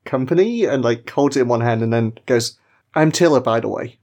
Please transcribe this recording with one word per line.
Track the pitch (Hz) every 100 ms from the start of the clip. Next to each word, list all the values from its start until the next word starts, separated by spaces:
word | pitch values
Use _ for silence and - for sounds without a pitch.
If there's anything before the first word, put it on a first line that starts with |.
company | - 131 127 170 214 233
and, | 160 131
like, | 117 117 -
holds | - 143 139
it |
in | 120
one | 117
hand | 120 113
and | 113
then | 117 113 113 -
goes, | 117 117 - _ _ _
"I'm | 156 156
Tiller, | 160 170 131
by | 127 113
the | 110
way," | 98 117 -